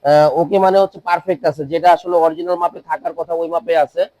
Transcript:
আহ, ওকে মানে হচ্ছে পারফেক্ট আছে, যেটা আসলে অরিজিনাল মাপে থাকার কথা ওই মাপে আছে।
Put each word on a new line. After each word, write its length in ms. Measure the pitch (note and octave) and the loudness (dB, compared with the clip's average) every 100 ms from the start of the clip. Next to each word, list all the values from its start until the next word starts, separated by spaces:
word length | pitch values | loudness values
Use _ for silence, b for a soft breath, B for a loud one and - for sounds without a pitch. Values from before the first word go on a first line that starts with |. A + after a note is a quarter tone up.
আহ, 360 | C#3+ D3+ D3+ C#3 | 4 4 4 2
ওকে 200 | D#3 G3 | 0 2
মানে 200 | F#3+ F#3+ | 2 2
হচ্ছে 200 | F#3+ - | 0 -4
পারফেক্ট 460 | F3 F3 F3 E3 D#3+ | -4 -4 -2 -2 -2
আছে, 200 | D3 C#3+ | -4 -6
যেটা 260 | E3 F3 | 0 2
আসলে 260 | E3+ F3+ F3 | 2 2 2
অরিজিনাল 380 | E3 D#3+ F3 F3 | 2 -2 -6 -2
মাপে 260 | F3 E3+ | -4 -6
থাকার 320 | D#3+ D#3 - | -10 -8 -8
কথা 200 | E3+ D#3+ | -10 -8
ওই 140 | E3 E3 | -6 -4
মাপে 300 | E3 E3+ E3 | -6 -2 0
আছে। 280 | C#3+ - F#3+ _ | 0 -2 -6 _